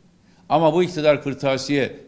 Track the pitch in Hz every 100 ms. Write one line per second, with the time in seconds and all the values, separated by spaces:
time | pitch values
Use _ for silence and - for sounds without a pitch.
0 | _ _ _ _ - 151 160 170 180 151
1 | 151 143 143 131 139 131 135 143 117 -